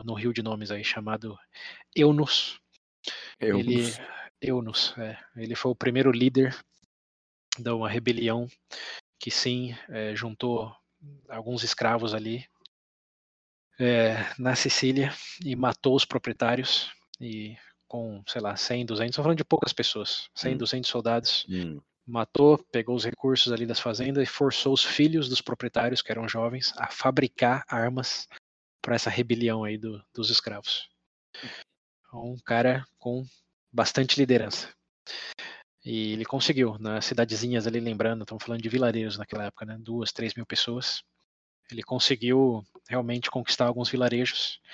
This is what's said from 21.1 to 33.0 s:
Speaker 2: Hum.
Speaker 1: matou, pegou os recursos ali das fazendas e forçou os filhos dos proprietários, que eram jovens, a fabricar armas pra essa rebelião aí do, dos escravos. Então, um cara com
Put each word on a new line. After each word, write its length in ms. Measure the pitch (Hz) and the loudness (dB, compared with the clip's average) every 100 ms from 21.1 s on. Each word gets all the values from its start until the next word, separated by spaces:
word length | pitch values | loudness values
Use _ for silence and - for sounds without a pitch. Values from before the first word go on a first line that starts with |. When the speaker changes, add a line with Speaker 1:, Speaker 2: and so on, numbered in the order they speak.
| 117 117 - - | 2 2 0 0
Speaker 2:
Hum. 320 | 92 87 73 - _ - | -4 -4 -8 -14 _ -6
Speaker 1:
matou, 520 | 117 110 - 147 147 - | -4 0 6 8 8 4
pegou 240 | 123 110 | -4 0
os 100 | 123 | -2
recursos 460 | 110 - 135 131 123 | -2 -2 2 4 2
ali 120 | 117 117 | 0 -2
das 140 | 113 | -2
fazendas 420 | 120 110 127 139 | -2 -2 0 0
e 40 | 127 | 0
forçou 460 | - 139 - 135 | 2 2 2 2
os 100 | 135 | 4
filhos 440 | - - 151 160 131 | 4 6 6 4 2
dos 120 | 127 | -2
proprietários, 640 | - 127 120 139 120 127 | -2 -4 -2 0 0 0
que 100 | - | -2
eram 160 | 113 113 | -4 -4
jovens, 440 | 113 117 127 - - | -2 -2 -2 -4 -2
a 120 | 131 | -6
fabricar 720 | - 135 131 131 - 120 131 - | 0 2 4 2 4 2 2 0
armas 600 | 120 117 127 120 - - - _ _ _ _ | -2 0 0 -4 -4 -8 -18 _ _ _ _
pra 120 | - | -2
essa 140 | 117 117 | 0 0
rebelião 540 | 107 120 117 117 110 | 0 0 2 2 0
aí 140 | 107 107 | -2 -4
do, 260 | 110 101 - | -6 -8 -12
dos 140 | - 110 | -6 0
escravos. 580 | 117 - 104 - - - _ _ _ _ - 123 - - _ _ _ _ | 0 -2 -6 -4 -4 -6 _ _ _ _ -18 -16 -16 -18 _ _ _ _
Então, 260 | 117 120 | -12 -10
um 60 | 123 | -8
cara 480 | - 117 123 131 131 | 0 4 4 2 -2
com 260 | _ | _